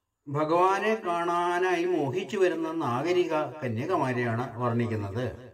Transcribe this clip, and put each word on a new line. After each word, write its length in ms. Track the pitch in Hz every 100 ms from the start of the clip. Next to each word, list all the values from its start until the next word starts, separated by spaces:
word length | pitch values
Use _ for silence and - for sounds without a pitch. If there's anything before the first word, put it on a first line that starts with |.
| _ _ 147
ഭഗവാനെ 680 | 143 156 170 185 196 214 220
കാണാനായി 880 | 180 170 170 175 175 175 185 170 180
മോഹിച്ചു 520 | 165 139 190 - 202
വരുന്ന 340 | 180 160 160
നാഗരിക 600 | 160 135 120 165 180 165
കന്യകമാരെയാണ് 1300 | 156 139 - 123 110 160 175 131 123 120 113 117 113
വർണ്ണിക്കുന്നത്. 920 | 120 117 113 104 98 113 123 - -